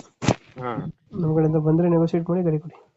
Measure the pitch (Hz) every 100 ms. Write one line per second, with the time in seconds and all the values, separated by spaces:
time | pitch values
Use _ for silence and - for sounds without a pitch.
0 | - - - - - - 123 110 156 -
1 | _ - 156 160 156 156 156 160 175 170
2 | 170 170 170 180 170 156 156 - _